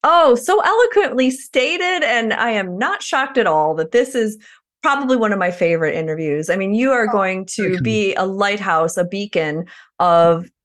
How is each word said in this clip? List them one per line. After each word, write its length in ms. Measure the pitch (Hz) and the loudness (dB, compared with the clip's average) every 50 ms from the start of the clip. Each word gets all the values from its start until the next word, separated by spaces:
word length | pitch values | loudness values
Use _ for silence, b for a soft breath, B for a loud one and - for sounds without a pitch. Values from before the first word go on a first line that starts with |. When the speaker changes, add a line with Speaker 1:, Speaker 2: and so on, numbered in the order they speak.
| - | 4
Speaker 1:
Oh, 320 | 294 330 349 330 285 240 | 4 4 6 6 6 4
so 240 | 240 240 - 370 415 | 2 2 0 2 2
eloquently 680 | - - 403 466 494 466 - 403 392 269 - 247 262 254 | 2 2 2 2 2 4 4 2 2 2 0 0 0 0
stated. 720 | 262 - - - - 269 254 294 330 349 359 359 370 359 311 | 0 -4 -12 -2 0 0 0 0 -2 -2 -2 -2 0 0 0
And 300 | 233 240 240 226 220 214 | 0 0 0 0 -2 -2
I 180 | - 226 233 | -2 -2 -2
am 260 | 226 208 190 185 180 | -2 -2 -4 -6 -6
not 260 | 180 240 320 392 - - | -4 -4 -4 -4 -6 -6
shocked 340 | - - 262 262 269 269 | -4 -2 -2 -2 0 0
at 100 | 254 220 | 0 2
all 280 | 175 156 156 151 156 160 | 2 2 2 2 0 0
that 160 | 156 160 160 | -2 -4 0
this 240 | - 240 269 262 - | 0 0 0 0 -2
is 220 | 247 226 220 214 214 B B B B B _ _ _ | -2 -2 -2 -4 -8 B B B B B _ _ _
probably 360 | - - 285 277 285 254 262 | 0 0 0 0 0 0 0
one 140 | 247 220 214 | 2 2 0
of 80 | 208 190 | 0 0
my 120 | 185 180 | 0 -2
favorite 440 | 175 180 185 165 165 165 160 156 - | 0 0 0 0 2 0 0 -2 -2
interviews. 540 | 165 160 160 156 160 160 151 143 147 160 165 | -4 -4 -4 -6 -4 -4 -4 -4 -4 -2 -2
I 60 | 170 | -2
mean, 180 | 196 190 196 202 | -2 0 -2 0
you 180 | 220 247 269 | 0 0 0
are 160 | 269 247 226 | 0 0 0
Speaker 2:
Oh, 40 | 208 | 0
Speaker 1:
going 340 | 214 202 196 185 185 190 190 | 0 0 0 -2 -4 -6 -8
to 160 | 185 - - 202 | -10 -6 -4 -4
Speaker 2:
thank 120 | 190 185 | -2 -2
you. 60 | 185 | -2
Speaker 1:
be 340 | - 220 220 214 208 190 - | -2 -2 0 0 0 -2 -2
a 100 | - 185 | -2 -4
lighthouse, 720 | 190 190 196 202 202 202 208 196 196 170 160 165 165 - | -4 -2 -2 -2 -2 -2 -4 -2 -2 0 0 0 0 -2
a 60 | 185 175 | -2 -4
beacon 600 | 175 190 196 202 208 - 175 160 151 151 160 170 B B B B B B _ | -4 -4 -8 -8 -4 -2 -2 -2 -2 -4 -6 -8 B B B B B B _
of 500 | 175 180 170 170 170 170 170 165 180 - _ _ | 2 4 4 6 6 4 4 2 -2 -10 _ _